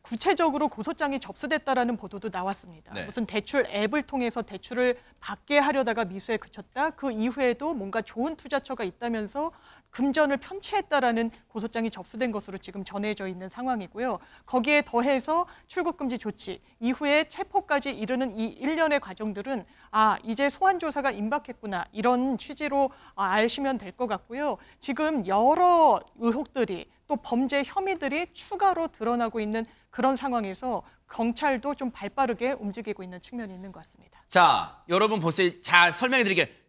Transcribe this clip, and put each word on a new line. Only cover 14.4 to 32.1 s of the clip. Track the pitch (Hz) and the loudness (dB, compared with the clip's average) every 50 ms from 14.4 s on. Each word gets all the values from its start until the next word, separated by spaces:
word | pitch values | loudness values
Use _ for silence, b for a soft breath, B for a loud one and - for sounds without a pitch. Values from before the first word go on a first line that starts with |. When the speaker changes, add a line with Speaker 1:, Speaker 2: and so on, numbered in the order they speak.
| b | b
Speaker 1:
거기에 | - - 254 226 277 294 294 | 0 0 2 4 4 4 4
더해서 | 294 - - 233 240 277 277 262 240 - 311 339 359 b b b b | 4 2 0 0 2 4 2 0 2 0 0 0 0 b b b b
출국 | b - 370 330 339 311 | b -4 -2 -2 -2 -2
금지 | - 277 254 247 | -2 -4 -4 -4
조치 | 220 - 214 202 - - - 185 - _ _ _ _ | -4 -4 -6 -8 -8 -10 -10 -10 -12 _ _ _ _
이후에 | 226 240 262 - 294 285 285 302 320 | -2 -2 -2 0 2 2 4 4 2
체포까지 | 311 - - 392 - - 392 - - 302 285 - 277 | 0 -4 -8 -8 -2 -2 -2 0 2 -2 0 0 -2
이르는 | 254 - 220 214 254 247 262 254 190 220 | -6 -6 -4 -2 -2 -2 -2 -4 -2 -4
이 | 220 | -4
일련의 | 226 - - - 294 320 320 330 311 294 277 | -4 -4 -4 -2 -2 0 2 2 2 2 0
과정들은, | - - 185 - 214 214 196 202 202 262 277 233 175 b b b b b | -2 -4 -12 -8 -8 -6 -6 -6 -6 -6 -6 -6 -8 b b b b b
아, | - 214 220 220 190 - | 2 4 4 4 4 0
이제 | - 220 226 208 277 285 | -2 -6 -2 0 0 0
소환 | - - 381 381 392 349 | 0 2 2 2 2 2
조사가 | 330 311 277 294 269 277 | -2 -4 -4 -2 -2 -2
임박했구나, | 233 196 208 220 262 294 - - 233 _ - 208 196 175 170 - | -2 -2 -4 -2 -4 -4 -4 -8 -16 _ -10 -6 -6 -6 -6 -8
이런 | _ 214 214 247 247 247 254 269 262 208 | _ 0 2 2 2 4 2 0 -2 -4
취지로, | - - 294 - 302 294 277 277 277 262 b b b b b | -6 -10 -8 -6 -4 -2 2 2 2 2 b b b b b
아, | - 196 185 | -2 0 2
아시면 | 190 214 220 233 - - 277 269 269 220 | 4 4 4 2 2 0 0 -2 -2 -2
될 | 208 185 - | -6 -10 -6
것 | - 247 | -6 -4
같고요. | 226 214 180 - _ 233 262 294 294 214 b b b b b | -4 -4 -6 -6 _ -6 -4 -2 -2 -2 b b b b b
지금 | - - 262 262 311 311 311 269 190 | -6 -6 -2 0 0 0 0 0 0
여러 | 180 190 202 226 262 311 330 359 359 349 339 320 285 214 - - - _ - | 2 2 6 6 6 6 6 6 6 8 8 8 6 6 4 0 -10 _ -2
의혹들이, | 226 233 220 262 294 - _ 269 233 196 190 170 - _ _ _ _ | 0 0 0 0 -4 -6 _ -2 -2 -2 -2 -8 -10 _ _ _ _
또 | _ 302 | _ -4
범죄 | 240 - - 240 233 269 254 285 277 277 | -4 -2 -2 0 0 0 2 0 0 -2
혐의들이 | - - 392 381 392 381 330 - 277 269 311 349 - _ | 0 -4 -4 -2 -2 -2 -2 -2 -4 -2 -2 -4 -6 _
추가로 | - - - 415 370 403 392 359 339 330 320 | -18 -12 -10 -4 2 2 2 2 2 -2 -6
드러나고 | - - 214 226 240 240 233 226 - 226 | -6 -4 -2 -2 0 0 0 -2 -2 -4
있는 | 214 208 214 226 226 b b b b b | -4 -2 -2 -4 -4 b b b b b
그런 | - - 233 262 269 | -4 0 2 2 2
상황에서 | 247 269 269 247 233 214 190 190 - - 254 233 180 b b b b _ _ | 0 -2 -2 -2 -2 -4 -4 -8 -6 -6 -4 -4 -4 b b b b _ _
경찰도 | - - 226 233 233 - 302 294 269 240 226 285 285 | -4 -2 -2 -2 0 0 0 0 0 0 -2 -4 -6
좀 | - 269 247 | -4 -6 -6
발빠르게 | - - 202 202 | -6 -6 -10 -8